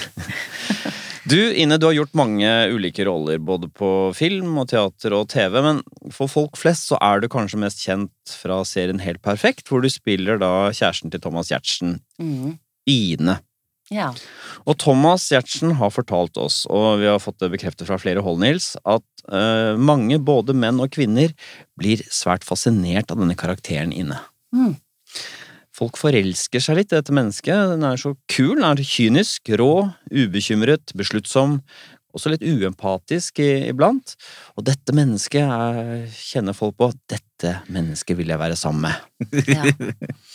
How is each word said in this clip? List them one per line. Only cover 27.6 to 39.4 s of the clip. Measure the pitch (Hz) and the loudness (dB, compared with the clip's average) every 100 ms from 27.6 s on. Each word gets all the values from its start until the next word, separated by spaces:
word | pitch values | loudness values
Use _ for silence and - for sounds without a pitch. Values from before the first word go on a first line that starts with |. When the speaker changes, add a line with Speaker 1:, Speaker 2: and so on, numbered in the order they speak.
| 190 | 2
Speaker 1:
Den | 165 147 | 0 0
er | 127 | -2
så | 143 143 - | -4 -8 -6
kul, | - 269 302 | 2 2 4
den | 180 | 4
er | 143 | 2
kynisk, | 139 - 117 131 220 - - 107 | 0 2 4 4 2 -4 -2 2
rå, | 127 170 202 - - | 4 4 2 -4 -4
ubekymret, | 135 113 95 101 107 113 151 - | 0 0 0 0 2 4 2 0
besluttsom, | 92 98 107 - 135 139 143 - - - - _ | -8 -4 -4 0 2 2 0 -4 -20 -20 -20 _
også | - 156 | -6 -4
litt | 160 | -2
uempatisk | - 143 95 92 98 95 - 165 - - | 0 0 0 -2 -4 -4 -4 -6 -4 0
i-, | 143 135 123 | 2 2 -2
iblant. | 127 165 262 - - - - - - | 2 2 2 -4 -20 -20 -20 -16 -6
Og | 107 | -2
dette | 139 - | -2 2
mennesket | 143 139 104 - 143 | 2 4 0 -2 0
er, | 143 120 117 117 117 117 117 | 0 0 -2 -2 -6 -8 -10
kjenner | 110 - 135 98 | -14 -6 -4 -2
folk | 98 107 101 | -2 -4 2
på, | 123 123 _ | 0 0 _
«Dette | 110 - _ 85 92 - | -10 -10 _ -4 -4 -6
mennesket | 90 82 78 - 87 | -4 -4 -6 -4 -4
vil | 82 | -2
jeg | 80 | -2
være | 82 82 | -2 -2
sammen | 78 76 78 | -2 -2 -2
med.» | 76 - _ 117 143 | -4 -10 _ -4 -2